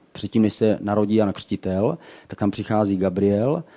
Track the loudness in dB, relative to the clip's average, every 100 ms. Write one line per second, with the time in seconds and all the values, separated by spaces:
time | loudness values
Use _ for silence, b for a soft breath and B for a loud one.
0 | _ -14 -2 2 2 2 0 0 0 0
1 | 2 2 2 -2 -6 -6 -2 0 0 -2
2 | B B B -4 -2 -2 -2 0 0 0
3 | -2 0 2 2 0 -2 -6